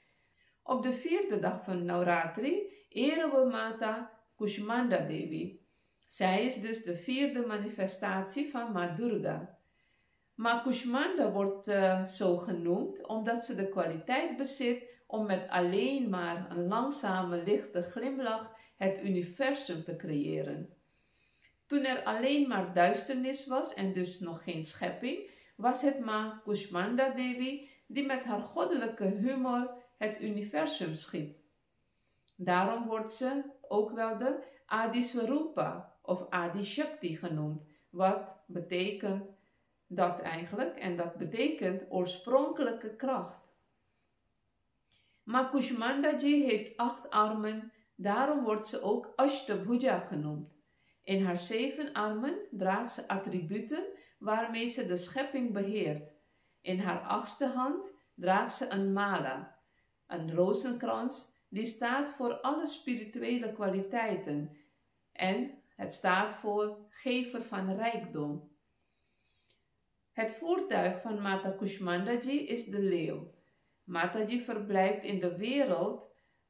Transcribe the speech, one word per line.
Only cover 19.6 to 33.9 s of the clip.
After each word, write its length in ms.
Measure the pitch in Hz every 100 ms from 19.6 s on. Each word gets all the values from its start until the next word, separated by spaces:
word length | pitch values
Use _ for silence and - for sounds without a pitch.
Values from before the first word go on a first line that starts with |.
| - 160
te 120 | 160 160
creëren. 800 | 180 147 151 156 147 151 175 - _ _ _ _ _ _ _ _ -
Toen 180 | 285
er 200 | 262 254
alleen 440 | 220 220 254 294 269
maar 260 | 208 180
duisternis 760 | 180 175 208 - 262 262 269 -
was 260 | 254 -
en 200 | - 196
dus 260 | 185 180 -
nog 240 | 175 165
geen 200 | - 165
schepping, 680 | 156 - 180 180 247 - - - - -
was 260 | 226 254
het 180 | 285 277
Ma 420 | 220 214 220 214
Kushmanda 680 | - 202 - 180 202 247 269
Devi 600 | 240 254 247 254 285 - - -
die 180 | 233 269
met 180 | 254
haar 180 | 240 208
goddelijke 640 | - 339 359 294 226 - 202
humor 680 | 208 233 269 247 240 247 - - -
het 240 | 214 214
universum 720 | 214 208 208 294 302 - 175
schiep. 440 | 156 - 147 151 - _ _ _ _ _ _ _ _ _ -
Daarom 520 | 180 180 196 233 220
wordt 260 | 220 220
ze 300 | - 254 277 277 -
ook 300 | - 208 214